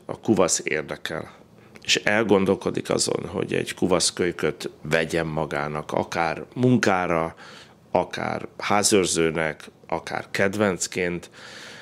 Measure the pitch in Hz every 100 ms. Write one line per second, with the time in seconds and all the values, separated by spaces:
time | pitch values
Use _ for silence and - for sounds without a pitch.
0 | - - - 95 85 - - 76 73 73
1 | - 78 - - - - - - - -
2 | - 107 107 98 95 92 95 - - 82
3 | - - - 92 - 90 - - 92 87
4 | - - 90 - 78 - - - 76 82
5 | 80 85 80 78 73 71 73 76 - -
6 | - 87 82 78 - 127 127 120 104 92
7 | 87 82 82 - - - - - - 92
8 | 85 - 82 80 - - - 104 98 104
9 | 82 85 82 82 78 76 - _ - 82
10 | - 76 - - 98 101 104 87 - 92
11 | 87 87 - - - - - -